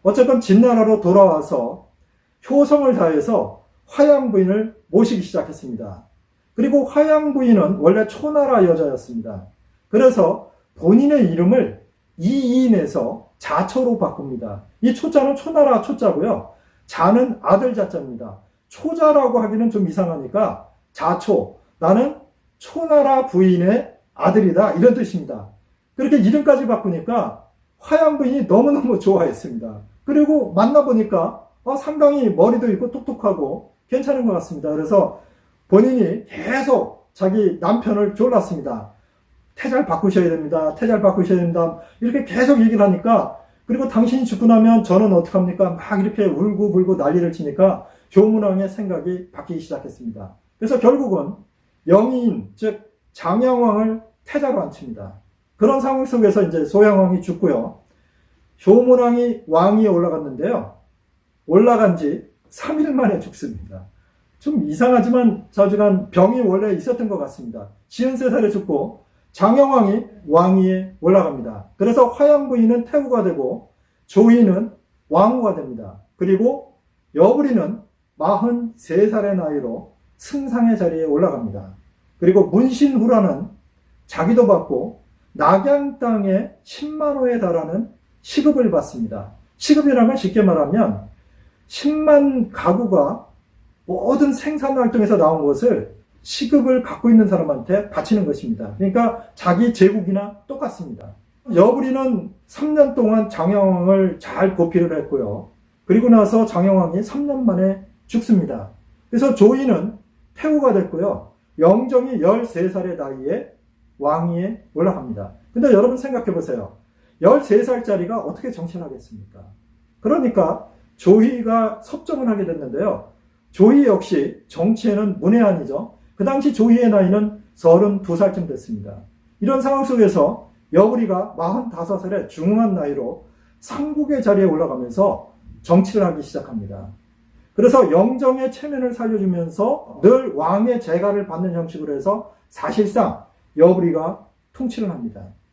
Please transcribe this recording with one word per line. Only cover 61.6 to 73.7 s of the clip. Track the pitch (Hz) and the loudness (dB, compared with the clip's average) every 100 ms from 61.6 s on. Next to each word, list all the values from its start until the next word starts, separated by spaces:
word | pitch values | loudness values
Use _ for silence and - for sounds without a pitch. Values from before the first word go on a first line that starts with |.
| 240 226 208 170 | 4 4 2 0
지 | 147 - - _ _ | -4 -6 -12 _ _
삼 | - - 311 | -14 -8 -4
일 | 302 | -2
만에 | 262 226 190 | 0 -2 -2
죽습니다. | - - 135 95 92 95 95 _ _ _ _ _ | -8 -14 -14 -14 -16 -20 -20 _ _ _ _ _
좀 | 285 294 151 | -6 -4 -4
이상하지만 | 156 247 247 214 247 233 - - | -2 2 2 2 2 2 -2 -4
자주간 | - 196 202 208 185 - | 0 0 2 2 2 0
병이 | 185 190 254 | 2 2 2
원래 | 220 190 214 | 0 0 -2
있었던 | 175 254 240 220 | -4 -4 -4 -4
것 | 190 | -6
같습니다. | 139 - 113 110 101 _ _ | -8 -12 -16 -16 -18 _ _
시흔세 | - 254 254 254 | -4 -4 -2 -2
살에 | 226 208 | 0 0
죽고 | 196 - 143 - - _ _ _ | -2 -4 -4 -6 -10 _ _ _
장영왕이 | - 196 262 277 254 202 220 - - 151 | -2 2 4 4 4 2 0 -6 -14 0
왕위에 | 165 185 190 185 185 190 - | 2 4 4 2 0 -6 -2
올라갑니다. | 160 190 165 135 113 107 - - | 2 2 2 -4 -10 -14 -18 -4
그래서 | 202 240 240 | 0 2 2
화양 | - 285 294 269 | 4 4 4 2
부인은 | 247 226 240 233 | 0 2 2 0
태후가 | 294 269 240 | -4 0 -2
되고 | 185 143 127 117 - | -2 -2 -6 -8 -14